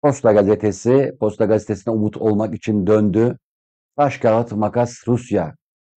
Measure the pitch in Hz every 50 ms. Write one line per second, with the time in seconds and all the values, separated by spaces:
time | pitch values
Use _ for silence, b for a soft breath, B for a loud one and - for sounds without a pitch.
0 | - 147 135 - - 117 107 104 101 95 107 101 107 107 95 - - 120 127 139
1 | 139 131 - - 110 107 101 - 113 98 110 107 104 - 107 98 - 117 113 110
2 | 104 107 104 - - 110 107 101 110 104 85 98 - - 107 104 92 92 107 107
3 | 107 104 90 107 117 123 143 - _ _ _ _ _ _ _ _ _ _ _ -
4 | 147 139 120 - - 120 110 113 120 117 104 104 107 104 98 120 123 120 - -
5 | - 113 123 120 123 - 104 95 85 78 78 _ _ _ _ _ _ _ _